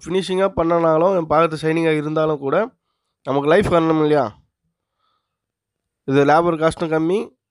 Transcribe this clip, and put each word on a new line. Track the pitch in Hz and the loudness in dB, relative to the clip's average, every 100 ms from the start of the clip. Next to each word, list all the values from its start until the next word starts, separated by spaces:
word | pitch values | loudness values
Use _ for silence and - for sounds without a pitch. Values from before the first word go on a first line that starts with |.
ஃபினிஷிங்கா | 156 185 180 185 196 190 | -6 -6 -4 -2 -2 -2
பண்ணனாலும், | 165 170 165 156 180 190 156 | -2 0 2 2 2 0 0
பார்க்கறதுக்கு | 151 165 156 | 0 0 -2
ஷைனிங்கா | 160 160 165 156 | -4 -2 0 -2
இருந்தாலும் | 147 156 156 151 135 | -2 -2 -2 -4 -2
கூட | 165 240 - _ _ _ _ - | -2 -2 -8 _ _ _ _ -6
நமக்கு | 139 143 | -2 2
லைஃப் | 180 208 | 2 2
வரணும் | 170 160 160 151 | 2 2 2 2
இல்லையா? | 151 113 - _ _ _ _ _ _ _ _ _ _ _ _ _ _ _ _ - | 0 -2 -6 _ _ _ _ _ _ _ _ _ _ _ _ _ _ _ _ -2
இது | 135 139 | 2 4
லேபர் | 151 175 160 | 4 2 0
காஸ்ட்டும் | 160 - 165 160 | -2 -2 -2 -2
கம்மி, | 160 202 233 _ _ | 0 -2 -4 _ _